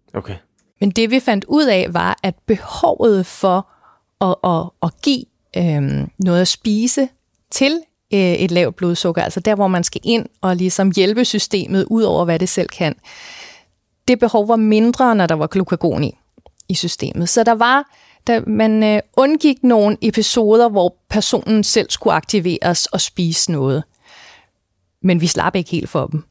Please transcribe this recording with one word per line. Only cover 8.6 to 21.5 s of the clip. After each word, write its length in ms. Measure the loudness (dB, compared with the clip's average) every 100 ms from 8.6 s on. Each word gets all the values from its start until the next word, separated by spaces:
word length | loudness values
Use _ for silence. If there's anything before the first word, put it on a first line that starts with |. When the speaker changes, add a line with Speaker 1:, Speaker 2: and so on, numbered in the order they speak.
| 0 0
Speaker 2:
blodsukker, 460 | -2 -2 -2 -2
altså 180 | -4 -2
der, 140 | -2
hvor 140 | 0 0
man 160 | 0
skal 160 | -2 -6
ind 220 | -2 -2 -4 _
og 160 | -2 0
ligesom 360 | -2 0 0 2
hjælpe 280 | 2 2
systemet 600 | 0 -2 -2 -4 -2 -2
ud 180 | 0 0
over, 220 | 2 2
hvad 140 | 0 0
det 100 | -2
selv 200 | -2 -4
kan, 260 | -4 -4 -6 -14 -20 -20 -20 -20 -20 _ _ _ _ -2
det 100 | 2
behov 300 | 2 2 2
var 80 | 2
mindre, 580 | 4 4 2 2 2
når 120 | 2 2
der 80 |
var 120 | 0 -2
glukagon 580 | -2 -2 -2 -2 -2
i, 100 | -4 -6 _ _ _ _ -6
i 60 |
systemet. 540 | -4 -4 -6 -8 -4 0
Så 160 | 2
der 80 | 2
var, 380 | 2 2 2 -2 _ _ _ -2
der, 140 | -2 0
man, 360 | 0 2 2
øh, 180 | 2 0 -2 0
undgik 400 | 2 4 2 2
nogle 340 | 2 4 2 0
episoder, 680 | -2 0 0 2 4 4 4
hvor 260 | 2 0 -2 -4
personen 540 | -2 0 -2 0